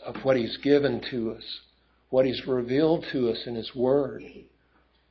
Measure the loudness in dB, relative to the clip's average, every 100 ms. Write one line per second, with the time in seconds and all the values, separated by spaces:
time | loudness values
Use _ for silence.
0 | -12 -4 2 2 2 -2 4 4 4 -2
1 | -4 -4 -4 -6 -12 -16 _ _ _ _
2 | -2 2 2 0 -2 -2 0 2 4 2
3 | 0 -2 0 -2 -6 -8 -8 -2 2 2
4 | 0 -6 -14 -20 -20 _ _ _ _ _
5 | _